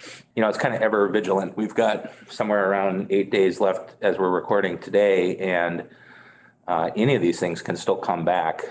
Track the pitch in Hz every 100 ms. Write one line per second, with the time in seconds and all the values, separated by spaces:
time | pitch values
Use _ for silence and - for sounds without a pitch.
0 | - - - - 110 - 135 113 110 104
1 | 101 104 95 98 92 - 107 - 110 107
2 | - - - - 110 104 95 98 98 92
3 | 98 98 98 104 95 85 101 92 - -
4 | 104 87 92 90 - 104 95 85 - 98
5 | 104 95 87 90 95 87 85 85 - -
6 | - - - - - _ - 85 82 107
7 | 120 123 87 82 87 82 - 87 - 95
8 | - 87 82 90 80 - -